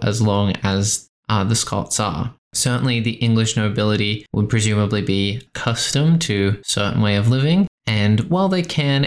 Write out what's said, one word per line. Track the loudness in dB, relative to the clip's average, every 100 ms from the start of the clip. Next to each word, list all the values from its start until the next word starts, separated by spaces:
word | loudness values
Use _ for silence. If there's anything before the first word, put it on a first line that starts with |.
as | -2 0
long | 0 2 0 -2
as, | -2 0 0 -4 -8 _ _
uh, | -2
the | 0 -2
Scots | -2 -6 -4 -4
are. | -4 -4 -6 -10 _
Certainly, | -4 -2 0 0 -2
the | -2
English | -2 0 2 2 0
nobility | -2 0 0 0 0 -4 -6
would | -2 0
presumably | 0 2 2 0 0
be | 0 0 0 -4 -8
accustomed | -6 -4 -2 -2 0 2 2
to | 2 0 2 0
a | -4
certain | -2 0 0
way | 2 2
of | 2
living, | 2 2 2 2 -2 -4
and | 0 2 2 2
while | 0 2
they | 0
can, | -2 -2 0 0